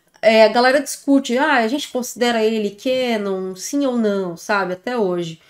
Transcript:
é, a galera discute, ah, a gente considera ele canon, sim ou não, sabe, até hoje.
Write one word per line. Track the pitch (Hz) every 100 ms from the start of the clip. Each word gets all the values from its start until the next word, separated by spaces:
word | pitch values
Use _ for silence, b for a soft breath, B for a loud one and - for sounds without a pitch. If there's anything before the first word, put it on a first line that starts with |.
| B _
é, | 214 220
a | 214
galera | 233 254 277
discute, | 277 - - 277 269 240
ah, | 311 262
a | 220
gente | 285 -
considera | 254 233 214 240 233
ele | 220 226 202
canon, | 202 262 254 247 220 196 190 185
sim | 185 - 285 269
ou | 240
não, | 214 196 185 170
sabe, | - 202 180
até | 180 - 247
hoje. | 190 175 165 160 b